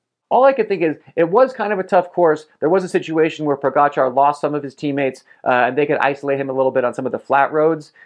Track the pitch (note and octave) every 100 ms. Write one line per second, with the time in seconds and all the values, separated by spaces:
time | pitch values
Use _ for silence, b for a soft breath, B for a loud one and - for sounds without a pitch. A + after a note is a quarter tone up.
0 | _ _ _ A3+ C4+ C4+ G#3 F#3+ D#3+ D3
1 | b - E3 G#3 C4 - G3+ G3 F#3 F#3+
2 | F3+ - E3+ D3 - b D3+ F#3+ F3+ F3+
3 | D3 D#3+ D#3 - D3+ C#3 C#3 D3 C#3+ D3
4 | C3 B2+ C#3+ D3 D3 D3 C3+ - D3 C#3
5 | C3+ B2+ b b - B2 A#2+ C3 D3 C#3+
6 | C3+ C#3+ C#3 C#3 C#3 C3 C3 C3 B2 A#2+
7 | B2+ A#2 - C#3 C3+ D3+ D#3 D#3+ D3 b